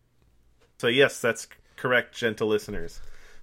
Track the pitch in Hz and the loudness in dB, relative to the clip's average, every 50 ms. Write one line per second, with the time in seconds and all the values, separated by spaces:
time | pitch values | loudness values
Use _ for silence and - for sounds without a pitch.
0 | _ _ _ _ _ _ _ _ _ _ _ _ _ _ _ - - 120 120 135 | _ _ _ _ _ _ _ _ _ _ _ _ _ _ _ -2 0 2 4 6
1 | 139 127 - - - 117 110 - - - - - _ _ _ - - 127 123 120 | 6 4 4 0 0 0 0 -2 -6 -14 -20 -20 _ _ _ -6 -2 2 2 2
2 | 113 - - - 120 117 107 - 117 107 107 104 - - 101 87 82 85 - - | 2 0 -4 -4 -2 -2 -2 0 0 0 0 0 0 -4 -8 -8 -8 -8 -10 -10
3 | - - - - - - - - | -12 -12 -12 -14 -16 -18 -20 -20